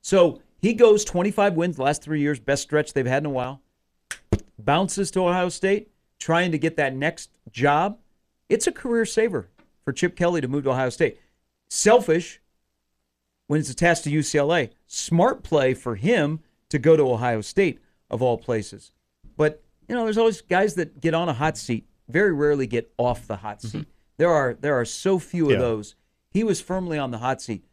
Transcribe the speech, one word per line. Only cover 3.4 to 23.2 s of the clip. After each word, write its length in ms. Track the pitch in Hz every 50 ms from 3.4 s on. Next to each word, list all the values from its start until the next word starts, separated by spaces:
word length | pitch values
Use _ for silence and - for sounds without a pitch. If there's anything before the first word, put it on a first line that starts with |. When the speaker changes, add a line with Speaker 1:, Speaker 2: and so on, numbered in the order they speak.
| 123 123 139 135 _ _ _ _ _ _ _ _ _ _ - - _ _ - - - _ _ -
Speaker 1:
Bounces 520 | 107 120 143 165 190 185 - - 202 - -
to 80 | 196 185
Ohio 220 | 175 175 185 180 180
State, 400 | 170 - - 190 196 208 208 _ _ _ _ _ _ _
trying 340 | - - 165 170 180 185 160
to 60 | 151
get 180 | 156 165 160
that 180 | - 147 135 131
next 360 | 131 139 160 165 - - - _ _ _ -
job. 480 | _ - 123 143 147 151 175 208 214 - _ _ _ _ _ _ _ _ _ _
It's 180 | 190 226 -
a 60 | 359 -
career 320 | - - 262 233 233 226
saver 440 | - - - 220 233 185 131 92 _ _ _ _ _ _ _ _
for 80 | - 131
Chip 240 | - - 180 -
Kelly 240 | - 175 175 175 170
to 80 | 139 123
move 160 | 131 147 139
to 60 | 135
Ohio 200 | 127 127 131 127
State. 280 | 120 - 165 127 - _ _ _ _ _ _ _ _ _ _ _
Selfish 720 | - - - 202 226 247 202 - 160 170 175 - - _ _ _ _ _ _ _ _ _ _ _ _ _ _ _ _ _ _ _ _ _ _
when 140 | _ 147 156
it's 100 | 151 127
attached 340 | 123 - 170 170 170 165 -
to 60 | 151
U 120 | 143 156 143
C 160 | - - 151
L 160 | 143 147 170
A. 160 | 170 135 110 _ _ _
Smart 560 | _ - - - - 165 165 180 247 262 - -
play 320 | - 165 151 135 131 131
for 200 | - - 123 117
him 440 | 98 110 180 240 214 151 147 156 156 - _ _ _ _ _
to 80 | - 147
go 180 | 120 160 160
to 60 | 156 147 127
Ohio 300 | 123 110 120 123 117 110
State, 380 | 101 - - - 196 175 - - _ _ _ _ _ _
of 100 | - 113 127
all 140 | 127 117
places. 540 | - - - 120 110 101 - - 98 - _ _ _ _ _ _ _ _ - _
But, 260 | - 151 151 151 - _ _ _ _ _ -
you 60 | 233
know, 100 | 247 226
there's 140 | 220 214 220
always 220 | 226 226 208 - -
guys 320 | _ 180 185 202 214 -
that 260 | 175 165 156 _ -
get 140 | - 165 160
on 140 | 165 156 -
a 40 | -
hot 240 | 113 147 160 156
seat, 300 | - - - 120 110 - _ _ _ _ _
very 240 | 117 170 202 202 170
rarely 340 | 143 147 147 147 143 131
get 260 | 110 113 117 113 _ _ -
off 280 | 120 123 120 -